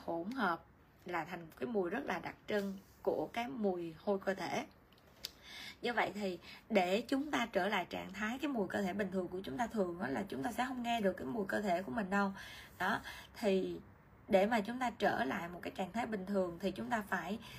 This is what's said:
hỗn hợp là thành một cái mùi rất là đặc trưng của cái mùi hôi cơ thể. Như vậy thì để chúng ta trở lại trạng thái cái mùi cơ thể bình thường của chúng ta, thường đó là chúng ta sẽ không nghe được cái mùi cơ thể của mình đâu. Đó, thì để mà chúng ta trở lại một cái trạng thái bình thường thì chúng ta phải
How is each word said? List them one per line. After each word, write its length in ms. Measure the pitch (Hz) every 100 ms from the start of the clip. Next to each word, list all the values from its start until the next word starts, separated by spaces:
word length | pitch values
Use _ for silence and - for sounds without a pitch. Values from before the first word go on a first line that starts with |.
hỗn 260 | - 170 185
hợp 340 | 262 190 170 - - - - 180
là 180 | 175
thành 160 | 160 175
một 120 | 160 -
cái 80 | 247
mùi 240 | 214 175
rất 140 | 247
là 140 | 269 175
đặc 160 | 165 - -
trưng 300 | 208 196 196 - -
của 260 | 190 - 156
cái 160 | 233 247
mùi 460 | 262 202 180 170 160
hôi 200 | - 196
cơ 160 | 196
thể. 320 | 190 165 226 - - - - - - - - - - - -
Như 100 | 233
vậy 200 | 220 180
thì 240 | 196 196 175 - - -
để 300 | 202 180 202
chúng 300 | 240 269 302
ta 160 | 277 233
trở 220 | 190 190
lại 180 | 196 170
trạng 220 | 90 90
thái 260 | 196 214 262
cái 100 | 294
mùi 200 | 240 185
cơ 140 | 208
thể 100 | 190
bình 180 | 196 196
thường 180 | 190 175
của 120 | 185
chúng 120 | 240 262
ta, 100 | 226
thường 320 | 233 180 170
đó 80 | 240
là 160 | 220 196
chúng 140 | 254
ta 100 | 262
sẽ 120 | 226 254
không 160 | 254
nghe 180 | 233 233
được 120 | 196
cái 140 | 180 247
mùi 200 | 240 196
cơ 140 | 214
thể 220 | 208 170
của 100 | 196
mình 180 | 240 185
đâu. 220 | 202 196 196 - - - -
Đó, 220 | 185 - - - - -
thì 420 | 208 190 180 170 - - - - -
để 180 | 190 208
mà 140 | 233
chúng 180 | 202 254
ta 120 | 240
trở 340 | - 190 -
lại 240 | 262 196 170
một 120 | 175
cái 100 | - -
trạng 160 | 185
thái 140 | 226 240
bình 200 | 214 185
thường 320 | 196 180 170
thì 100 | 190
chúng 200 | 190 233
ta 120 | 226 202
phải 300 | 190 170 220 -